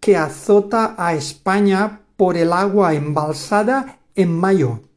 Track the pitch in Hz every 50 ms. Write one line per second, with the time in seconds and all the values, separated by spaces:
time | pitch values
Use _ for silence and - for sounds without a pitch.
0 | - - 202 170 156 147 135 - - - 208 208 202 202 233 226 226 214 220 -
1 | 180 170 165 151 135 - - - _ 190 190 202 208 202 190 190 202 214 214 -
2 | _ _ _ _ 202 180 170 170 170 165 175 175 190 202 190 208 196 175 156 147
3 | 147 147 147 156 151 151 156 147 - - 208 202 214 214 254 269 262 269 - _
4 | _ _ _ - 190 175 170 165 180 190 196 190 147 120 113 110 - _ _